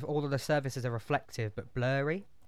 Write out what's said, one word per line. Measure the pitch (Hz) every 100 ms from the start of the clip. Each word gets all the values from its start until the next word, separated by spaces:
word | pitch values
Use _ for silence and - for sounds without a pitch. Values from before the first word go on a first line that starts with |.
| 147
all | 151
of | 143
the | 139
surfaces | - 147 135 127 120
are |
reflective | 117 - 143 - - 110
but | 113 -
blurry. | 127 123 139 139 185 - -